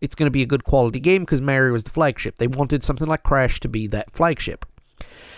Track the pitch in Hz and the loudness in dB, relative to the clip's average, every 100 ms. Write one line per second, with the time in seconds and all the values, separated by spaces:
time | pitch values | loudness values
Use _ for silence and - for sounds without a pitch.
0 | 139 - 147 135 123 135 - 139 117 123 | -8 -2 0 0 0 0 2 2 2 0
1 | 160 190 175 139 139 135 131 117 - 156 | 2 2 2 0 2 2 2 0 -2 0
2 | 151 - - - 120 131 139 143 - 131 | 0 0 -8 -4 -2 0 0 0 -2 -2
3 | 156 160 - 139 127 - 127 113 107 104 | -2 0 2 2 2 0 -4 -6 -4 -6
4 | - - 170 151 - - - - _ _ | -6 0 0 0 -6 -8 -14 -20 _ _
5 | - - - | -18 -16 -20